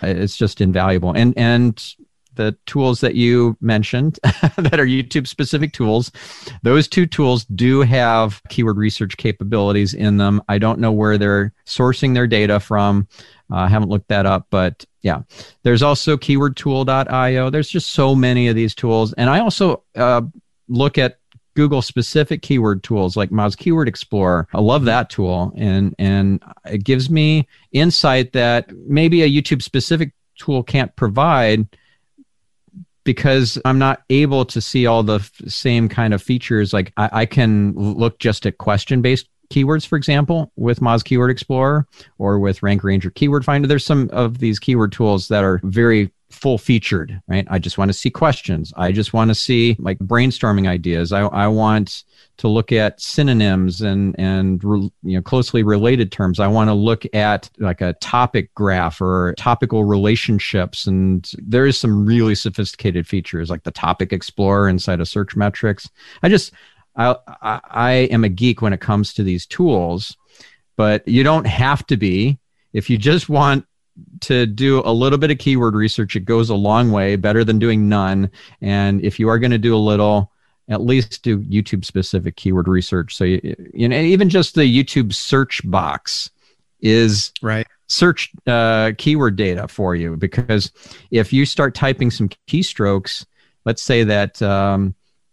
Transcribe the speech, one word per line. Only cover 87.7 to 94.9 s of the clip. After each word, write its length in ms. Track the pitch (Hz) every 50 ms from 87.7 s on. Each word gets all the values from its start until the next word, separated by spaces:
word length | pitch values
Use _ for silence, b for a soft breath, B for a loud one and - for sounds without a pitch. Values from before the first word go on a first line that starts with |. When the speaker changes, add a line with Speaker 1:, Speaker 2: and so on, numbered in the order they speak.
| _ _ _
Speaker 1:
search, 440 | - - - 175 175 160 - - - - - _
uh, 440 | 127 120 117 113 113 113 110 110 110 107
keyword 400 | - - 151 151 151 135 110 95
data 280 | 98 104 92 87 90 - -
for 260 | - - 98 90 87
you, 220 | 85 85 82 82
because 560 | 80 98 - - - - - 110 101 - - B B B B B B B B
if 200 | 120 113 104 -
you 140 | 135 135 143
start 280 | - - - 143 131 -
typing 380 | - 143 135 127 - 131 120
some 180 | - - 107 95 - - _ -
keystrokes, 760 | - 175 190 - - - 104 101 98 98 - - - - - - _ _ _ _ _ _ _
let's 180 | 117 113 -
say 220 | - - 127 117 113
that, 380 | 104 104 101 101 98 - -
um, 520 | 110 98 98 98 98 98 98 98 98 95